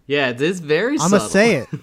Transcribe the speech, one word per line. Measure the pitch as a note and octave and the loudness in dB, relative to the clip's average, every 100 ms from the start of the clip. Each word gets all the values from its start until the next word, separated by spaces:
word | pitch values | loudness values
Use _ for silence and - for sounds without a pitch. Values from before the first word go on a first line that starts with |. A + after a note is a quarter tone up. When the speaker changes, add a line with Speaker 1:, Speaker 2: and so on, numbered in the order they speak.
| - | -6
Speaker 1:
Yeah, | C#3+ C3 | -2 -2
it | A#2+ | -2
is | D#3 F#3 | -2 -2
very | D3 D#3 A3+ D4 | -2 0 0 0
Speaker 2:
I'ma | D#3+ G3+ | 2 2
Speaker 1:
subtle. | G#2 | 2
Speaker 2:
say | F#3+ A#3 D#3 | 2 2 0
it. | - C#3+ | -4 -12